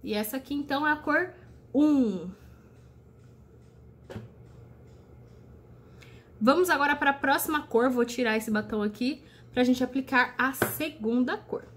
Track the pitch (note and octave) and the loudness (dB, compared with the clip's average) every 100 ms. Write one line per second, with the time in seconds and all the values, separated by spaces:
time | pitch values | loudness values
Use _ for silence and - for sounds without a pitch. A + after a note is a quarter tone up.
0 | G3 G#3 A3 C4 C4 C#4+ C#4+ C4+ D4+ D4+ | -4 -4 -4 -6 -6 -6 -2 -2 0 0
1 | D4+ D4 F4+ - - - - C4+ D4+ C#4+ | 0 0 0 -8 -20 -20 -4 2 4 4
2 | A#3 F#3 F3 F#3 - - - - - - | 2 0 -8 -14 -20 -20 -20 -20 -20 -20
3 | - - - - - - - - - - | -20 -20 -20 -20 -20 -20 -20 -20 -20 -20
4 | - - - - - - - - - - | -16 -14 -14 -20 -20 -20 -20 -20 -20 -20
5 | - - - - - - - - - - | -20 -20 -20 -20 -20 -20 -20 -20 -20 -20
6 | - - - - G#3+ D#4 F4+ D4 C#4+ C#4+ | -20 -20 -20 0 4 4 4 2 2 2
7 | C#4+ C#4 C4+ C4+ - D4+ D4+ A3+ B3+ B3 | 0 0 0 0 0 -4 0 2 2 2
8 | A#3 - A#3+ A3 A3 G#3+ G#3+ G#3+ G#3 G#3 | -2 0 0 0 -2 -4 -2 -4 -4 -2
9 | B3 D4+ - - - - B3 B3 B3+ C4+ | -4 -4 -12 -20 -8 0 2 2 0 -2
10 | C4 B3+ B3 - C4 C4+ - - D#4 - | 0 0 0 0 -2 0 -6 -4 -8 -4
11 | G#3+ A#3+ B3+ F4 - - - | -2 0 0 -2 -8 -10 -12